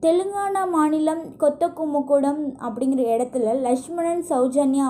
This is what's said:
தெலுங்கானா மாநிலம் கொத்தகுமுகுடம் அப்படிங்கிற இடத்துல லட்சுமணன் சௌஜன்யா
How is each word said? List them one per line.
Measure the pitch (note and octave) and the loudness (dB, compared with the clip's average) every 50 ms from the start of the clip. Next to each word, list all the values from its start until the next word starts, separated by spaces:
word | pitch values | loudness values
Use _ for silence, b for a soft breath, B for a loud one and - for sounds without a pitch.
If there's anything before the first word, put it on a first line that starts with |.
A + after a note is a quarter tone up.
தெலுங்கானா | - E4 E4 F4+ F#4+ G4 G4+ G4+ G4+ G4 G4 G4 F#4+ F#4 | 4 4 4 4 2 0 -4 -4 -2 -2 0 -2 -2 0
மாநிலம் | F4 D#4+ D4+ D4+ D4+ D#4 D#4 D#4 D#4 E4 D#4+ | 0 2 2 2 2 2 0 0 -2 -2 -6
கொத்தகுமுகுடம் | - - - D#4+ D4 D4 - E4 E4+ E4+ - D#4+ D4+ C#4+ C#4+ C#4+ C4+ C#4+ C#4+ C#4 C#4 C#4+ D4+ D4+ C#4 - - | -12 -6 0 2 2 2 2 -2 -2 -2 -4 -6 -2 -2 -2 0 2 2 2 4 2 -2 -2 -4 -6 -8 -8
அப்படிங்கிற | - A#3+ G#3+ A3 B3+ C4+ C4+ C4 B3+ | -10 -8 -6 -2 -2 0 0 0 0
இடத்துல | A3+ A3+ A3+ B3 B3 - C4 A#3 G#3+ A#3 C4+ | 0 0 0 0 -2 -2 -2 0 0 0 0
லட்சுமணன் | C4 B3 B3 C4 C4+ - E4 F4 E4 E4+ E4+ F4 E4+ - | 0 0 0 -2 -2 -6 -6 -4 -2 -2 -2 -2 -2 -2
சௌஜன்யா | D#4 C4 B3 C4 B3+ C#4 D4 C4+ C4+ C#4 C#4 C4+ | 0 0 2 2 2 2 2 2 2 2 0 0